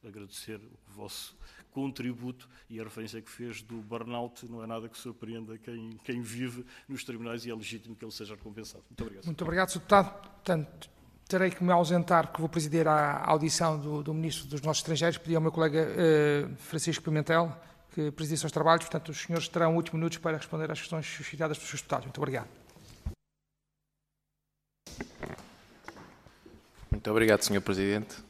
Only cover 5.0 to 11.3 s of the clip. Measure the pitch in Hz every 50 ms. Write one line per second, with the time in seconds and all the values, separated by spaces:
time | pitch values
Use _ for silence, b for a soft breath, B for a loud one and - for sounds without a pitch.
5 | - 123 113 - - 107 113 113 113 107 110 110 110 - 120 117 113 113 113 110
6 | _ - 127 120 120 110 113 120 127 127 120 123 123 B B B B B 139 123
7 | - - 123 113 113 117 117 120 113 120 117 113 107 104 113 110 98 113 113 101
8 | - 110 107 - 110 101 107 101 - 110 104 110 110 - - - - _ - -
9 | 117 113 101 95 - 165 160 - 180 156 170 180 190 185 - 185 - - 208 202
10 | 190 202 - - - - - - - - 180 160 151 - - - - - - _
11 | - - - - - -